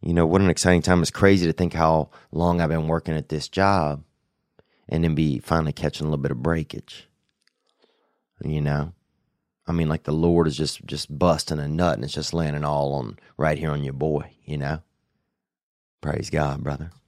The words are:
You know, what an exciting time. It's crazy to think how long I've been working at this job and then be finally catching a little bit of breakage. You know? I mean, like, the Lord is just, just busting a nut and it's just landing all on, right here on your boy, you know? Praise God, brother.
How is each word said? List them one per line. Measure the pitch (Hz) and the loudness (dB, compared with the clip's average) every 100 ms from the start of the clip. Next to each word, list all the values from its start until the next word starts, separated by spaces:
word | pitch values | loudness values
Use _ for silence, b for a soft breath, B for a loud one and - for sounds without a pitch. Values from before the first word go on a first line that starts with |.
You | 80 | 0
know, | 85 82 | 2 4
what | 92 | 4
an | 95 | 4
exciting | 82 90 87 | 2 4 4
time. | 80 90 | 4 4
It's | 80 | 2
crazy | - 98 98 85 | 4 4 6 2
to | |
think | 80 87 | 0 -2
how | 82 80 80 78 b b | 2 2 2 0 b b
long | - 85 87 | 0 2 2
I've | 82 | 0
been | 80 78 | 0 0
working | 82 - 78 | -2 -2 -6
at | 73 | -4
this | 78 - | -8 -6
job | - 98 98 76 73 76 _ _ _ _ _ _ _ - | 0 2 2 0 -4 -10 _ _ _ _ _ _ _ -6
and | 80 | 0
then | 82 | 2
be | 76 78 65 | 2 0 0
finally | - 85 78 | 0 0 0
catching | 71 78 - 76 | -2 -6 -4 -4
a | |
little | 76 | -2
bit | 69 | -2
of | 65 | -2
breakage. | 69 82 76 - - - - _ _ _ _ _ _ _ _ _ _ _ _ _ | -2 -2 -4 -10 -16 -20 -20 _ _ _ _ _ _ _ _ _ _ _ _ _
You | - 76 | -6 -2
know? | 73 73 73 87 _ _ _ _ _ _ - | 0 -2 -4 -10 _ _ _ _ _ _ -4
I | |
mean, | 85 80 | 0 0
like, | 78 | -2
the | - | -2
Lord | 78 85 85 80 | 2 4 4 4
is | 69 | 0
just, | 76 - - | -4 -6 -10
just | 73 - 71 | -10 -8 0
busting | 87 78 - 78 | 2 2 0 -4
a | 71 | -2
nut | 78 87 | 0 0
and | 60 | 0
it's | 65 | -4
just | 73 76 | -6 -6
landing | 85 80 73 | -2 -2 -2
all | 76 73 71 | -2 -2 -2
on, | 69 58 - _ _ | -2 -6 -12 _ _
right | 78 76 | -2 0
here | 78 | -2
on | 73 | -4
your | 71 | -4
boy, | 67 76 73 - _ | -4 -2 -2 -4 _
you | - 76 | -10 -6
know? | 69 78 - _ _ _ _ _ _ _ _ _ _ _ | -4 -6 -8 _ _ _ _ _ _ _ _ _ _ _
Praise | 73 73 - | -6 -6 -2
God, | 78 73 71 | -2 -2 -2
brother. | 67 69 80 - | -6 -8 -10 -16